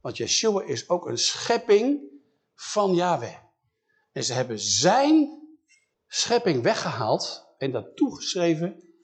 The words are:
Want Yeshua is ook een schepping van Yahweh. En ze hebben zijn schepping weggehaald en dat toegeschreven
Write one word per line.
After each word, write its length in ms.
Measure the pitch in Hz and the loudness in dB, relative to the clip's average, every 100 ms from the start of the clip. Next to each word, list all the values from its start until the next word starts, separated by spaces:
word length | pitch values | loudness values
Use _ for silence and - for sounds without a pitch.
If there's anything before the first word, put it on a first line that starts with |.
Want 160 | 131 - | -10 -8
Yeshua 460 | 113 - 220 202 | -2 0 2 0
is 260 | - 120 - | -2 -6 -2
ook 180 | 180 - | -4 -2
een 120 | 120 | -2
schepping 800 | - - - 233 - 208 247 294 - - _ _ _ | -2 -2 -2 -2 4 4 4 0 -4 -20 _ _ _
van 400 | _ - 208 202 | _ -6 0 2
Yahweh. 420 | 175 180 156 113 - _ _ _ _ _ _ _ | 2 2 0 -4 -12 _ _ _ _ _ _ _
En 120 | - | -8
ze 80 | 117 | -4
hebben 260 | 120 127 110 | -2 -4 -4
zijn 800 | 101 - 151 233 285 311 277 - - - _ _ _ _ _ | -2 2 4 4 6 4 4 -4 -20 -20 _ _ _ _ _
schepping 560 | - - 233 233 139 | -6 0 0 2 2
weggehaald 840 | 120 220 - 113 110 156 - - - _ | 0 0 -4 -4 0 -2 -2 -12 -18 _
en 140 | 135 | -6
dat 240 | 127 - - | -6 -8 -2
toegeschreven 880 | 277 - - 185 170 156 175 - - _ | -2 -2 -6 0 0 0 -2 -8 -20 _